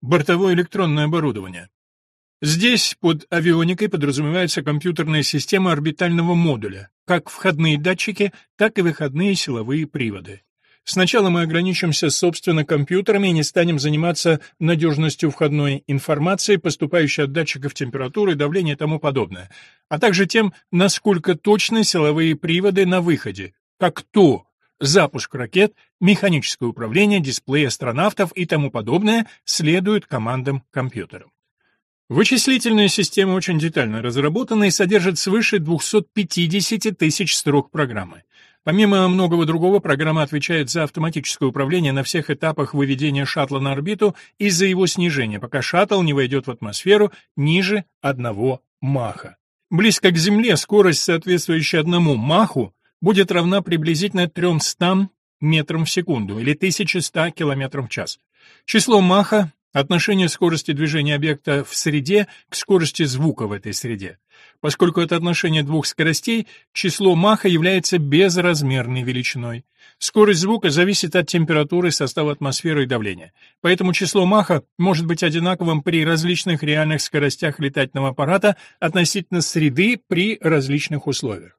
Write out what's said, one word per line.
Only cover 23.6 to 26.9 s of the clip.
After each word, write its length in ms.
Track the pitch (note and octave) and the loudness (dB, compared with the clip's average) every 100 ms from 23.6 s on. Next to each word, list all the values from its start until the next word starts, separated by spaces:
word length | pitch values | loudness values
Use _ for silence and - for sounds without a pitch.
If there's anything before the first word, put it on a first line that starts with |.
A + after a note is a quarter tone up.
| _ _ | _ _
как 240 | F3 - | -2 -2
то 400 | - - F3+ G#2+ _ _ _ _ | -2 4 6 4 _ _ _ _
запуск 560 | C#3 F3 D3 - - | 2 2 2 -2 -10
ракет, 380 | C#3 A#2+ F3+ G#3 _ _ _ | -10 -4 0 0 _ _ _
механическое 640 | F3+ G3+ G3+ D#3+ - - A#2+ | 2 4 2 0 -2 -6 -6
управление, 520 | A2+ A2+ | -6 -4